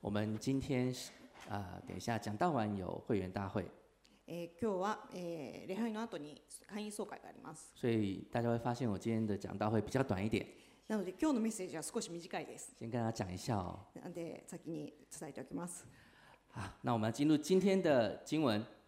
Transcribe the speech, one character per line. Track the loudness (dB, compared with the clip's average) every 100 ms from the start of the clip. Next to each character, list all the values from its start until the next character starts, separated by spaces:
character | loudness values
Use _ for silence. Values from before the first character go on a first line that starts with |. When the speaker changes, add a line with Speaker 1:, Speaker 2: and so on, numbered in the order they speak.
Speaker 1:
我 | 0
们 | 0 0 -2
今 | 0 0
天 | 2 2 2
是， | -2 -8 -14 -20 -18 -6
呃， | -6 -6 -10 -8
等 | -6
一 |
下 | -2 -2
讲 | -2 0
道 | 2
完 | 2 0 0
有 | -4 -6 0
会 | 0
员 | 0
大 | -2 -2
会。 | -2 -4 -10 -20 _ _ -20 -12
Speaker 2:
え | -10 -10
ー、 | -4
今 | -2
日 | 0
は、 | 0 -2 -6
え | -8 -6 -6 -8 -10 -8
ー、 |
礼 | -4
拝 | -2
の | -2
後 | -6 -6
に | -10 -14 -18 -20 -12
会 | -8
員 | -8
総 | -6 -8
会 | -8
が | -14
あ |
り | -16
ま | -14 -16
す。 | -18 -2
Speaker 1:
所 | 2
以 | 2 2 -2 -4
大 | 0
家 | 2
会 | 2
发 | 2
现 | 0 0
我 | 0
今 | 2
天 | 2 2
的 | 0
讲 | -2 0
道 | 4
会 | 4
比 | 4
较 | 2
短 | 2 2
一 | 2
点。 | 2 0 -12 -20 -20 _
Speaker 2:
な | -2
の | -2
で | 2
今 | 2
日 | 4
の |
メ | 2
ッ |
セ | -2
ー | -6
ジ | -6
は |
少 | -4 -4
し | -4
短 | -8 -6 -6
い | -6
で | -10
す。 | -16 -10
Speaker 1:
先 | -4
跟 | 0
大 | 0
家 |
讲 | 0 -2
一 | -4
下 | 0 0
哦。 | 0 -6 -12 -14
Speaker 2:
な | -10
の |
で | -8 -8 -8 -12
先 | -12 -8
に | -8 -8 -12 -18 -12
伝 | -10
え |
て | -10
お | -8
き |
ま | -6 -6
す。 | -8 -16 -20 -20 -20 -20 -20 _
Speaker 1:
好， | -10 -10 -4
那 | 2
我 | 4
们 | 4
要 |
进 | 4 6
入 | 6
今 | 6 6
天 | 8 6
的 | 8 6 6 2 0
经 | 4
文。 | 6 4 0 -12